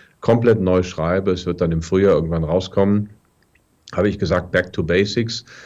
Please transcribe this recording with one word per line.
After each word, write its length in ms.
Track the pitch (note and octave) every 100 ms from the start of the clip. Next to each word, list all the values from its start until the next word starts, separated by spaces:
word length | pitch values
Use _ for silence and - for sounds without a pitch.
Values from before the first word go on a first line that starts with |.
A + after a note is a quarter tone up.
| _ _
komplett 400 | - A#2 A#2 G2
neu 220 | F#2 F2+
schreibe, 480 | F2+ - E2 F#2+ F#2+
es 160 | F2+ F2+
wird 140 | F2
dann 100 | E2+
im 100 | E2
Frühjahr 320 | E2 F#2+ G2
irgendwann 300 | D2+ E2 E2
rauskommen, 680 | D#2 F2+ - G2 G2+ G#2 G#2 - _ _ _ _ _ _ -
habe 180 | - G#2
ich 100 | E2+
gesagt, 320 | F2 F2+ F2+
back 200 | F2+ -
to 120 | -
basics, 640 | D#2+ F2+ G#2 A#2+ A2+ - - -